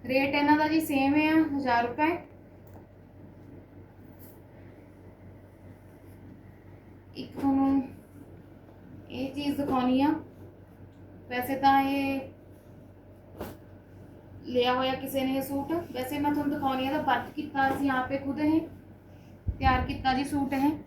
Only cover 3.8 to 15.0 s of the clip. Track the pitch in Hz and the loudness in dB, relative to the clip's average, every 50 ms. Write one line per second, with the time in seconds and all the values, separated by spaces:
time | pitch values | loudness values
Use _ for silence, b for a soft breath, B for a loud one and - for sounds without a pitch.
3.8 | - - - - - - - - - - - - - - - - - - - - | -20 -20 -20 -20 -20 -20 -20 -20 -20 -20 -20 -20 -20 -20 -20 -20 -20 -20 -20 -20
4.8 | - - - - - - - - - - - - - - - - - - - - | -20 -20 -20 -20 -20 -20 -20 -20 -20 -20 -20 -20 -20 -20 -20 -20 -20 -20 -20 -20
5.8 | - - - - - - - - - - - - - - - - - - - - | -20 -20 -20 -20 -20 -20 -20 -20 -20 -20 -20 -20 -20 -20 -20 -20 -20 -20 -20 -20
6.8 | - - - - - - - - 254 - - - 277 277 269 269 269 269 277 277 | -20 -20 -20 -20 -20 -18 -14 -14 -14 -14 -8 0 2 2 4 4 4 4 4 2
7.8 | 254 - - - - - - - - - - - - - - - - - - - | 0 -2 -12 -16 -20 -20 -20 -20 -20 -20 -20 -20 -20 -20 -20 -20 -20 -20 -20 -20
8.8 | - - - - - - - 247 269 269 262 277 285 285 247 277 285 277 262 254 | -20 -20 -20 -20 -16 -14 -8 -8 -8 -6 -6 -4 -2 -2 -2 -2 0 0 2 2
9.8 | 247 254 254 262 277 302 320 320 - - - - - - - - - - - - | 2 4 4 4 4 2 2 0 -6 -14 -20 -20 -20 -20 -20 -20 -20 -20 -20 -20
10.8 | - - - - - - - - - - 247 247 247 247 269 269 269 277 277 277 | -20 -20 -20 -20 -20 -20 -20 -20 -12 -6 -4 -4 -2 -2 -2 4 4 6 6 6
11.8 | 277 269 277 277 277 269 269 269 269 - - - - - - - - - - - | 4 2 0 0 0 0 -2 -4 -6 -10 -16 -20 -20 -20 -20 -20 -20 -20 -20 -20
12.8 | - - - - - - - - - - - - - - - - - - - - | -20 -20 -20 -20 -20 -20 -20 -20 -20 -20 -14 -12 -12 -12 -12 -16 -20 -20 -20 -20
13.8 | - - - - - - - - - - - - - - 247 247 240 247 254 254 | -20 -20 -20 -20 -20 -20 -20 -20 -20 -20 -20 -16 -12 0 2 2 4 4 4 2
14.8 | 262 262 262 262 | 2 0 -2 -2